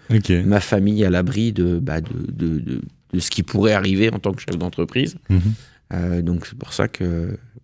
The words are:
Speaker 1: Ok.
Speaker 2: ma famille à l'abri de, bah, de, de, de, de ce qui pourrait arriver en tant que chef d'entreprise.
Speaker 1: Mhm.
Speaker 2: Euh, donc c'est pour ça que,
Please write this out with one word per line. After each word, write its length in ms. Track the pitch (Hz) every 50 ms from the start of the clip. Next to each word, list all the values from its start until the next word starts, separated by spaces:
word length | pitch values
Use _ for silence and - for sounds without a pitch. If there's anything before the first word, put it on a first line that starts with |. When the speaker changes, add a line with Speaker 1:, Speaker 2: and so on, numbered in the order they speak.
| - - 117 110
Speaker 1:
Ok. 120 | 101 - 90 87 90
Speaker 2:
ma 140 | 98 104 101
famille 460 | - - - 101 95 104 107 104 104
à 40 | 92
l'abri 440 | 90 90 90 90 - 104 113 117 104
de, 240 | 95 87 87 87 87
bah, 220 | - - 76 82
de, 80 | 80 - - 85 82 - -
de, 260 | - 85 82 80 76
de, 220 | - - 65 - - - - _ _ _ -
de 60 | 90
ce 80 | - -
qui 100 | - - 85
pourrait 280 | - - 98 101 110 107
arriver 360 | 98 95 98 95 95 110 113
en 80 | 110 101
tant 140 | - 101 98
que 80 | -
chef 160 | - - 87 82
d'entreprise. 580 | 87 90 - - 87 85 - - - - - - - -
Speaker 1:
Mhm. 100 | 95 92 87 107 110 - - - - _ _ - 90
Speaker 2:
Euh, 280 | 90 87 87 87 87
donc 240 | 85 85 87 87 - -
c'est 100 | - 123
pour 160 | - - -
ça 140 | - - 117
que, 480 | - - 92 87 85 85 85 92 95 - - - - -